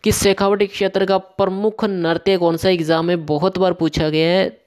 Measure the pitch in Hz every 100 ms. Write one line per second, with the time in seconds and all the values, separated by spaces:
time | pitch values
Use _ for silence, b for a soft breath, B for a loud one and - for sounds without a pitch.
0 | 214 214 202 190 196 202 202 - 196 190
1 | 190 190 190 - 196 190 214 214 214 190
2 | 165 165 - 190 170 165 190 180 156 160
3 | 170 175 151 151 185 185 185 175 165 -
4 | 156 156 160 185 185 -